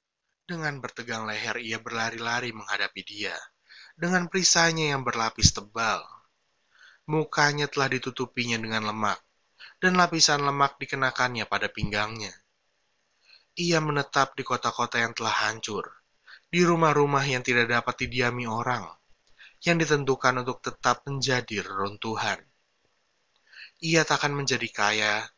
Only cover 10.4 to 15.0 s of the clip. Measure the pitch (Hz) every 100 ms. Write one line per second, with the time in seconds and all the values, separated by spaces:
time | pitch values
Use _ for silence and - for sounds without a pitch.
10.4 | 143 139 139 - 135 139 131 - 127 120
11.4 | 104 101 104 - 104 104 107 113 101 92
12.4 | _ _ _ _ _ _ _ _ _ _
13.4 | _ - 170 165 156 143 139 143 135 -
14.4 | 127 123 123 - 120 123